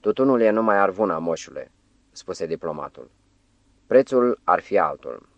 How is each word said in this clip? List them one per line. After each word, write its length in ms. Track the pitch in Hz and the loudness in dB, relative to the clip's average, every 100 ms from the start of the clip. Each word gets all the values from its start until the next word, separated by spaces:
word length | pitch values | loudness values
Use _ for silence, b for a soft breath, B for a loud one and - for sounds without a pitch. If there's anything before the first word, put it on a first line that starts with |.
Tutunul 400 | 104 107 131 127 | -2 0 2 2
e 100 | 113 | 2
numai 260 | 107 113 101 | 2 2 2
arvuna, 420 | 98 92 107 80 | 2 0 -2 -2
moșule,” 520 | 82 80 - 69 65 _ _ _ _ | -4 -6 -8 -16 -16 _ _ _ _
spuse 360 | - - 92 85 | -20 -14 -10 -8
diplomatul. 640 | 80 85 76 69 - 62 _ _ _ _ _ _ _ _ | -8 -8 -10 -12 -16 -20 _ _ _ _ _ _ _ _
„Prețul 540 | 120 135 127 123 117 | 2 4 2 0 -2
ar 160 | - 90 | 0 0
fi 180 | - 98 | 2 0
altul.” 500 | 80 69 69 57 50 | 0 -4 -14 -16 _